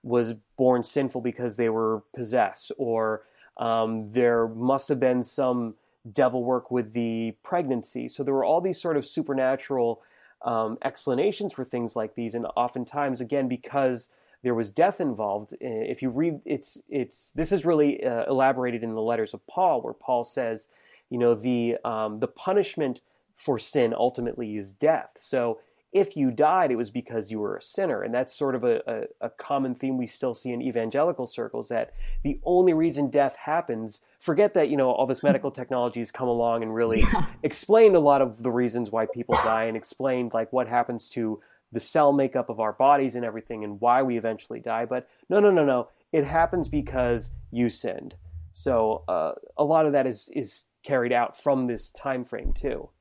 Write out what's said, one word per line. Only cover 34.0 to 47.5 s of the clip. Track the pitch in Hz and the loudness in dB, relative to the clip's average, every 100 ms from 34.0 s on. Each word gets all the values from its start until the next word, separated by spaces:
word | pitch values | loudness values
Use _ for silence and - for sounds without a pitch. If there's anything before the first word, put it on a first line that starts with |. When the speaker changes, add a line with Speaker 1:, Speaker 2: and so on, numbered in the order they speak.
| _ _ | _ _
Speaker 1:
forget | - 156 202 190 | 0 4 4 4
that, | 151 | 2
you | 143 | 4
know, | 127 | 2
all | 120 127 | 2 0
this | 127 | 2
medical | 143 135 139 | 2 2 0
Speaker 2:
<laughs> | 135 | -8
Speaker 1:
technology | 123 127 120 117 | -4 -2 -2 -4
has | 113 | -8
come | - 127 | -4 -2
along | 117 117 117 | 2 2 0
and | 110 | -2
really | 113 117 110 | -2 0 6
Speaker 2:
Yeah. | - 220 - - | 6 6 0 -2
Speaker 1:
explained | 156 - - 220 220 180 | -6 -4 4 8 8 8
a | |
lot | 143 139 | 6 6
of | 131 110 | 4 0
the | 120 | -2
reasons | 120 123 117 110 | 0 0 0 -2
why | 110 113 | -2 -2
people | - 117 120 | -4 0 2
die | 113 110 113 | 2 0 0
and | 113 | -4
explained, | - - 131 127 120 | -10 -4 -2 -2 -2
like, | 113 113 | -2 -2
what | 127 110 | -2 0
happens | 120 120 117 - | 0 0 -6 -8
to | - 113 107 _ _ _ | -4 -4 -4 _ _ _
the | 113 | -8
cell | - 160 147 | -2 4 4
makeup | 139 135 135 123 | 4 2 -2 -4
of | 110 | -2
our | 110 | -2
bodies | 104 135 143 135 123 | 4 6 6 2 -2
and | 120 | -6
everything | 110 - 113 | -8 -10 -10
and | 107 101 | -8 0
why | 120 127 | 4 4
we | 135 117 | 4 0
eventually | 113 107 - 117 | -2 -6 -10 -10
die. | 117 113 117 | -6 -4 -4
But | 127 - _ _ | -6 -8 _ _
no, | 202 | 4
no, | 208 | 6
no, | 180 147 | 6 4
no. | 127 120 _ _ | 2 -2 _ _
It | 160 139 | 0 2
happens | 165 165 180 156 | 2 2 0 -2
because | 151 117 131 123 120 - - - | -4 -2 -2 0 0 -4 -14 -8